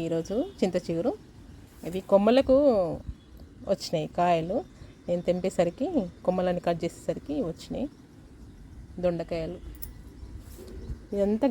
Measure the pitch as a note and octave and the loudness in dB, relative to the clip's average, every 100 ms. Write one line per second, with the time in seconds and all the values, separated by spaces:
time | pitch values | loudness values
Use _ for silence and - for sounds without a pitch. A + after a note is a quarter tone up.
0 | E3 E3 E3 G#3+ F#4+ - G3 F3+ - E3 | 0 -2 -2 -2 -4 0 0 0 -2 -2
1 | A#3 G#4+ - - - - - - D#3+ F#3 | -2 -2 -8 -20 -20 -20 -20 -14 -8 -6
2 | - G3 G#3 B3+ C4+ C4 D4 G#3+ E3 D3 | 4 6 8 6 6 6 6 4 2 -2
3 | - - - - - - - G3 - E3 | -8 -14 -16 -20 -20 -8 -4 -4 -2 -4
4 | D3+ - F3 E3 E3 B3 - - - - | -2 2 2 2 2 -2 -4 -12 -20 -12
5 | - F3 F3 F3+ F#3 - F3 - D4+ D#4+ | -4 -2 0 0 0 2 0 0 -2 0
6 | F3+ - - F#3 F3+ F3+ F3 E3+ E3 - | -2 -4 -2 0 0 0 -2 -2 -4 -6
7 | - - - D4 F3+ - - G3+ C#4+ - | -6 -6 -4 -4 -4 -6 -8 -6 -6 -10
8 | - - - - - - - - - - | -20 -20 -20 -20 -20 -20 -18 -18 -16 -4
9 | F3+ E3+ E3 E3+ D#3+ A#2+ - - - - | -2 -2 -4 -4 -6 -8 -12 -14 -16 -16
10 | - - - - - - - - - - | -20 -18 -16 -16 -16 -18 -16 -14 -12 -12
11 | - G3+ G3+ A3 C#4 | -4 0 2 4 4